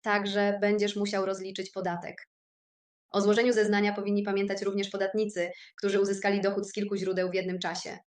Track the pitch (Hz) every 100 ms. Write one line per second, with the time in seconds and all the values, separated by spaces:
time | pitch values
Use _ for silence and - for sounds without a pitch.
0 | 220 208 202 202 202 202 202 208 208 202
1 | 202 202 190 190 190 196 190 190 180 175
2 | 170 - - _ _ _ _ _ _ _
3 | _ 202 202 208 247 220 208 208 208 202
4 | 202 202 202 196 202 196 196 196 196 196
5 | 196 214 214 185 175 - - - 202 196
6 | 196 190 202 202 196 196 202 214 202 196
7 | 190 185 185 185 185 185 175 170 156 -
8 | _